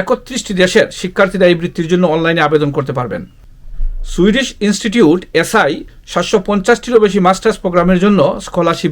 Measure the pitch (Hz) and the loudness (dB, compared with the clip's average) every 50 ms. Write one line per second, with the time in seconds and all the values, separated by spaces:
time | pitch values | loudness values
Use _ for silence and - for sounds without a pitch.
0 | 185 - 254 254 - - 262 233 - - 190 180 185 185 - 208 - - - - | 0 0 -2 -4 -4 -8 -10 -8 -6 -4 0 0 2 2 4 2 2 0 -2 -10
1 | - 180 - 208 196 185 - 185 180 180 175 160 175 - - 180 165 156 185 180 | -10 -6 0 0 0 0 2 2 2 2 2 2 -2 -6 -4 -4 -2 0 0 2
2 | 185 156 156 165 165 165 170 170 151 147 156 147 151 143 139 151 139 143 120 123 | 2 2 0 0 0 0 0 0 0 2 2 0 0 0 -2 -4 -4 -4 -4 -4
3 | 123 101 - - 92 - - - - - - - - - - - - - - - | -4 -6 -6 -10 -10 -14 -20 -20 -20 -20 -20 -20 -16 -10 -4 -2 -2 -2 -2 -4
4 | - - - 170 180 214 202 269 247 - - - 202 208 208 - - 214 208 240 | -8 -4 0 2 2 4 2 0 -2 -6 -6 -4 -2 -2 -2 -2 -4 -2 2 4
5 | 185 147 170 185 - - - 160 170 - - 214 170 151 - - - - - - | 4 4 4 0 -2 -4 -4 -2 -2 0 0 0 0 0 -2 -4 -10 -16 -20 -20
6 | - - - 175 175 - 226 196 190 208 208 202 202 240 240 233 - 240 247 220 | -14 -6 -6 -4 -2 0 -2 -2 0 0 -4 -2 2 0 0 0 0 2 2 4
7 | 214 190 190 202 180 185 190 - - 220 208 - - 180 175 175 175 180 185 175 | 4 4 2 2 2 2 2 2 0 -2 -2 -2 -4 -2 0 2 2 2 2 2
8 | 190 208 202 175 139 185 - 202 - - - 180 170 170 165 - - 160 | 2 2 4 4 2 2 0 -4 -10 -8 -4 -2 -2 -2 -2 -2 -4 -4